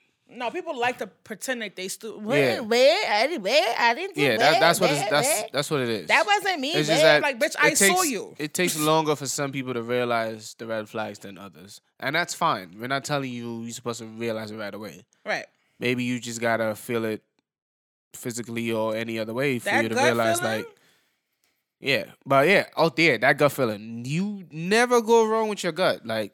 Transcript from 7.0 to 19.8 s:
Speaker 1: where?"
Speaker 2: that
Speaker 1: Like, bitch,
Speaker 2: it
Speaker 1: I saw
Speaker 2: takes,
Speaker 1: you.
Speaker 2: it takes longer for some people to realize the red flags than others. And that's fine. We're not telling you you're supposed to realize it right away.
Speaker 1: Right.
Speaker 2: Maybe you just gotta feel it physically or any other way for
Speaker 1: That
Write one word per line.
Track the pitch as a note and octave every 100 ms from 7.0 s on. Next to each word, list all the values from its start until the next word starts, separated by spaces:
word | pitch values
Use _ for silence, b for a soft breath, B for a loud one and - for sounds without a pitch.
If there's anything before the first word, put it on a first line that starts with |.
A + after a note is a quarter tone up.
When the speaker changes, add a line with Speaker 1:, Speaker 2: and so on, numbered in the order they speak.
Speaker 1:
where?" | D#4 D4+
Speaker 2:
that |
Speaker 1:
Like, | D4 A#3+
bitch, | D#4
Speaker 2:
it | -
Speaker 1:
I | D4
saw | D4+ G4
Speaker 2:
takes, | F4+ F4
Speaker 1:
you. | G#3 G2+ -
Speaker 2:
it | D3+
takes | - F3 D#3
longer | D3+ D#3+ D#3
for | D3 C3+
some | - C#3+
people | C#3 B2+
to | A#2+
realize | A#2 B2 A#2+ A#2 A2+ A2 A2 -
the | A2+
red | A2 G#2+
flags | A2+ G#2+ G#2
than | G2 F#2
others. | G2 D#2 G2+ - _ -
And | B2+ D#3
that's | E3+
fine. | - E3 A#2+ F2+ G2
We're | B2
not | C#3
telling | C3+ D3 C3
you | A#2+ A#2 A#2
you're | A#2
supposed | A#2 B2 A2+
to | A2+
realize | A2 A#2 A2 A2
it | G#2+
right | G2+
away. | G2+ G#2+ E2 - _
Speaker 1:
Right. | - E3+ - _ _ -
Speaker 2:
Maybe | B2 B2+
you | B2 B2
just | A#2+ A2+
gotta | A#2 A2+ A2
feel | G#2+ - A#2+
it | A2+ G#2+ _ _ _ _ _ _ _ _ _
physically | - B2+ A#2 A#2 A#2 A#2
or | A2+ A2 A2
any | A#2 A2+
other | A2
way | A2+ C#3+ B2
for | G3
Speaker 1:
That | -